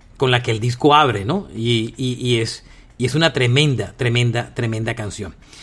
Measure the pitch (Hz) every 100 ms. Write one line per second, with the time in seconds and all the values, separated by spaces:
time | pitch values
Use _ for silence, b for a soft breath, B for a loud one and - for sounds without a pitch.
0 | - - 131 123 120 110 120 - 147 147
1 | 143 101 104 196 - 107 117 117 117 -
2 | 127 123 123 117 113 - b b b -
3 | 123 151 165 131 123 135 151 113 98 -
4 | 120 120 120 120 - - 113 110 113 113
5 | 104 - 90 - B B